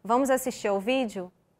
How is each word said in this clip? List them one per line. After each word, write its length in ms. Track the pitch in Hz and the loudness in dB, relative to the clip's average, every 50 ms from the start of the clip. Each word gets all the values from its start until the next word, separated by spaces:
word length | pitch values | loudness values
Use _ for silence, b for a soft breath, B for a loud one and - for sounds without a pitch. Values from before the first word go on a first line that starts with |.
| - | -2
Vamos 240 | 196 233 254 277 262 | 0 2 2 4 4
assistir 400 | 262 254 - 262 - - - 214 | 2 2 0 -2 -6 -2 -2 0
ao 100 | 202 196 | 0 0
vídeo? 540 | 190 226 262 269 254 214 - 196 180 180 - _ _ _ _ | 0 0 0 0 0 -2 -4 -8 -10 -10 -14 _ _ _ _